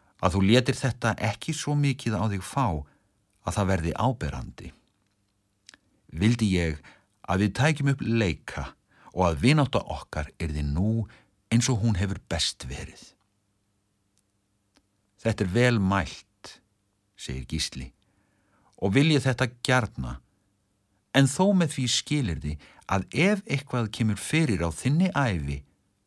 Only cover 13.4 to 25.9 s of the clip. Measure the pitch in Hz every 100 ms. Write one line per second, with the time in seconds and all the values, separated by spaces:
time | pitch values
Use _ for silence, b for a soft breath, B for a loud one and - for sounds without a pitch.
13.4 | _ _ _ _ _ _ _ _ _ _
14.4 | _ _ _ _ _ _ _ _ 113 107
15.4 | 92 104 123 113 95 98 - - - _
16.4 | - - _ _ _ _ _ - - 65
17.4 | 64 78 - - 64 _ _ _ _ _
18.4 | _ _ _ - 98 113 160 147 131 123
19.4 | 123 - - 127 113 - - - _ _
20.4 | _ _ _ _ _ _ _ 139 135 -
21.4 | 190 190 160 - 123 - - 147 113 71
22.4 | 73 76 B B B 95 - - 185 208
23.4 | - 139 - 123 110 - 110 101 - 156
24.4 | 156 92 85 82 160 151 185 143 131 85
25.4 | 71 71 - _ _